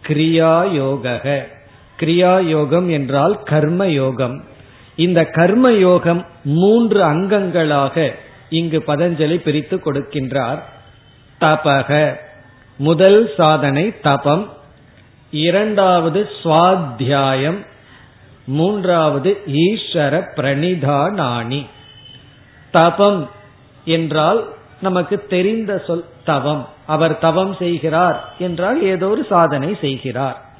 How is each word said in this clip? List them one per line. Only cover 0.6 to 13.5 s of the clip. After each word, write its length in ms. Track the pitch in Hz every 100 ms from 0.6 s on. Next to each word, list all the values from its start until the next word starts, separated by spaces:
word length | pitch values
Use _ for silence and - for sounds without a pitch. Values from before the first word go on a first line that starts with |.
| 196
யோகக. 520 | 160 135 139 123 117 135 139 - - - - - -
கிரியா 360 | 160 175 180 190 175
யோகம் 420 | 156 147 165 180
என்றால் 440 | 151 131 135 160 202
கர்ம 380 | - 151 151 175 196
யோகம். 480 | 147 131 123 127 143 - - - - - -
இந்த 220 | 175 170 160
கர்ம 360 | 160 175 226 254
யோகம் 480 | 220 185 175 170 170 175 - 143
மூன்று 500 | 156 190 233 226 202
அங்கங்களாக 1000 | 165 156 190 208 190 165 156 147 135 165 143 - - - -
இங்கு 300 | 160 170 156
பதஞ்சலி 580 | 156 147 175 156 151 170
பிரித்து 400 | 165 151 151 185
கொடுக்கின்றார். 840 | 160 139 - 147 131 135 120 139 - - - _ _ _ _ _
தபக, 500 | 160 156 147 139 131 147 147 139 - - - _ - -
முதல் 420 | 143 165 190 208 226
சாதனை 540 | - 156